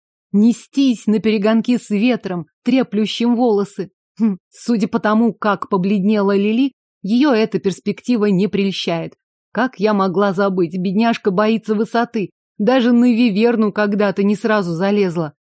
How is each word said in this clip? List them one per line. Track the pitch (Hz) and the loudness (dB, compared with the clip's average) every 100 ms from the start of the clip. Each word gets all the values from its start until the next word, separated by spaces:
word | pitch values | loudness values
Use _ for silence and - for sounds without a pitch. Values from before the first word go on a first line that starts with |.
| _ _ - | _ _ -2
Нестись | 202 226 - - 269 269 214 - | 2 4 2 -4 0 2 0 0
наперегонки | 214 220 214 208 226 226 240 | 0 0 0 2 0 0 -2
с | - | -2
ветром, | 208 247 226 185 175 - _ | 0 0 0 -4 -8 -10 _
треплющим | 247 262 - 208 208 - 240 233 | 0 0 0 -2 -4 -2 0 2
волосы? | 247 202 196 - 165 _ _ - | 2 0 -2 -8 -12 _ _ -2
Хм, | 220 185 _ | -2 -2 _
судя | - - 226 240 | -12 -4 -2 0
по | 226 | -2
тому, | 214 214 233 | 0 2 0
как | - 214 190 - | 0 -4 -2 -2
побледнела | 196 190 208 196 214 196 196 | -2 0 0 0 0 2 0
Лили, | 208 226 269 _ _ _ | 0 0 -2 _ _ _
ее | 185 240 302 | -2 2 2
эта | 220 220 185 | 2 0 -2
перспектива | 190 175 208 196 - 240 208 | -4 -4 -8 -6 -2 0 2
не | 185 208 | 2 0
прельщает. | 202 196 180 - 165 165 _ _ _ _ 202 | -2 -4 -4 -6 -6 -8 _ _ _ _ -4
Как | 254 - | -4 -2
я | 214 | 0
могла | 202 190 175 202 | 0 0 0 0
забыть? | 180 202 185 170 185 | 0 -2 0 -2 -2
Бедняжка | 185 190 233 226 214 | -2 0 0 0 -2
боится | 185 214 226 - | 0 0 0 -2
высоты. | 214 226 233 240 226 180 _ _ - | -2 -2 -2 -2 -4 -8 _ _ -4
Даже | 208 262 240 | 0 2 4
на | 240 247 | 4 4
виверну | 226 247 196 233 226 214 | 4 2 2 0 2 0
когда-то | 208 208 202 202 196 | 0 -2 0 -2 0
не | 202 208 | 0 0
сразу | 226 214 175 | 0 -2 -2
залезла. | 165 196 208 190 165 156 _ _ | -2 0 0 0 -2 -6 _ _